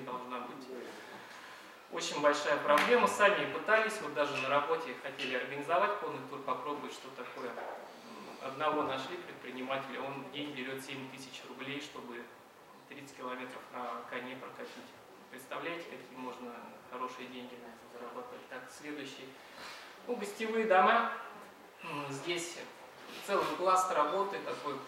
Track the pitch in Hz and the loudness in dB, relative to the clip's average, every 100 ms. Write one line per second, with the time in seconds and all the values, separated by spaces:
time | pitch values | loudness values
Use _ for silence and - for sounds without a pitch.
0 | 127 123 123 123 120 - 127 127 110 107 | -6 -6 -6 -6 -6 -10 -10 -10 -10 -12
1 | - - - - - - - - - 165 | -12 -14 -14 -14 -14 -16 -16 -18 -8 -4
2 | - 147 147 143 156 143 - 147 196 240 | -2 6 6 6 4 4 8 8 10 8
3 | 214 - 202 147 139 - - 220 220 - | 8 8 8 8 2 0 6 6 6 0
4 | 147 147 143 135 135 143 143 160 127 123 | -2 2 2 2 4 4 6 2 0 -6
5 | 139 135 131 127 127 143 143 175 202 202 | -6 -4 0 0 0 -4 4 4 4 2
6 | 151 135 131 139 - - 147 147 127 - | -2 -4 -6 -6 -2 -2 -2 -4 -6 -10
7 | 131 - 123 - 123 113 - - - - | -12 -10 -10 -8 -8 -6 -8 -10 -12 -14
8 | - - - - - 139 151 151 - 131 | -14 -14 -12 -8 -6 0 2 4 2 0
9 | 165 180 - - 127 127 131 135 123 123 | -2 -6 -8 -10 -8 -6 -2 -2 -2 -4
10 | 135 139 131 143 147 135 131 135 135 139 | -4 -6 -8 -6 -6 -4 -6 -6 -6 -8
11 | 131 131 - - 127 123 135 143 - 120 | -8 -10 -12 -12 -12 -10 -6 -6 -6 -10
12 | 120 120 - - - - - - - 135 | -10 -10 -12 -16 -20 -20 -20 -20 -14 -14
13 | 139 - 127 127 127 - - 123 120 120 | -12 -8 -6 -6 -6 -10 -10 -6 -6 -6
14 | 123 127 127 131 120 - 120 127 127 - | -6 -6 -6 -8 -10 -10 -12 -12 -16 -18
15 | - - - 127 - 143 151 170 - 127 | -20 -20 -16 -14 -8 -6 -4 -6 -8 -12
16 | - 127 127 120 123 113 110 - - 123 | -12 -10 -8 -8 -10 -10 -12 -16 -10 -6
17 | 127 - 123 127 123 120 120 117 - 120 | -6 -6 -10 -8 -10 -12 -14 -16 -14 -12
18 | 120 120 123 120 - 127 - - 151 147 | -10 -8 -10 -12 -10 -12 -12 -12 -8 -6
19 | 135 131 131 - - - - - - - | -6 -10 -14 -14 -16 -14 -12 -12 -14 -10
20 | - 226 202 - 220 226 196 185 185 170 | -4 -2 -2 -2 0 4 8 10 10 8
21 | - - - - - - - - 170 147 | 4 -2 -8 -12 -16 -18 -20 -14 -6 -4
22 | 139 139 160 170 - - - - - - | -4 -4 -2 -2 -2 -8 -10 -12 -16 -16
23 | - - - 190 151 156 185 185 180 175 | -14 -8 2 4 4 4 6 8 6 4
24 | 156 196 196 156 147 135 143 135 | 4 4 2 0 -4 -4 -4 -4